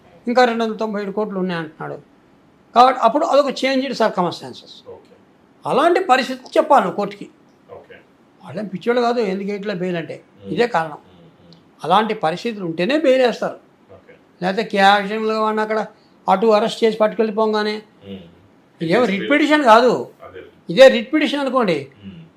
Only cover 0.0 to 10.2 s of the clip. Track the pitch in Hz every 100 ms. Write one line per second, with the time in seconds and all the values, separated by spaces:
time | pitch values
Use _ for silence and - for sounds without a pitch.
0 | _ - 240 247 247 226 226 214 220 202
1 | 196 196 208 190 185 170 156 - 147 147
2 | - _ _ _ _ _ _ 226 254 262
3 | 226 294 330 269 277 - 262 262 269 220
4 | 214 196 175 - 131 - - - - -
5 | _ - _ _ _ _ 143 208 330 359
6 | - 262 254 262 - 330 - 269 190 170
7 | 202 - - _ _ _ _ 95 - -
8 | _ _ _ _ 180 170 202 180 233 247
9 | 240 240 208 185 196 202 208 185 185 170
10 | - -